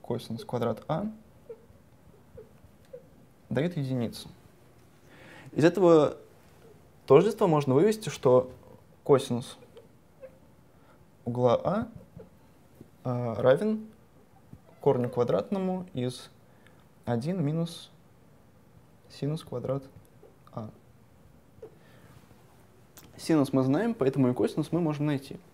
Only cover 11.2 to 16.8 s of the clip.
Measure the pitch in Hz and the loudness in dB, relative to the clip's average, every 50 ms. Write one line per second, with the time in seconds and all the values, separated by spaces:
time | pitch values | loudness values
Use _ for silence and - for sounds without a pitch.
11.2 | _ 123 120 120 123 123 117 - - 147 175 214 240 - - - - - - - | _ -8 -4 2 4 4 4 4 2 -2 -2 -2 -4 -8 -12 -20 -20 -20 -20 -20
12.2 | - - _ - - - _ - _ _ - - - - _ - - 127 123 123 | -20 -20 _ -20 -20 -20 _ -20 _ _ -20 -20 -20 -20 _ -12 -8 -6 -6 -4
13.2 | 123 117 110 - - 123 135 170 208 214 220 214 - - - - - _ _ - | -4 -6 -6 2 4 4 4 4 2 -4 -4 -4 -8 -14 -20 -20 -20 _ _ -20
14.2 | - _ _ - _ _ - - _ - - - - 143 135 123 120 123 - 123 | -20 _ _ -20 _ _ -20 -20 _ -20 -20 -2 0 0 2 2 -2 -2 -2 -2
15.2 | 120 117 170 190 - - 208 196 190 185 185 185 180 - - 131 123 127 127 - | 0 0 0 -2 -2 -2 -4 -4 -4 -4 -4 -6 -8 -10 -8 -6 -6 -6 -6 -10
16.2 | - - - - _ _ _ _ _ - - - | -18 -20 -20 -20 _ _ _ _ _ -20 -20 -20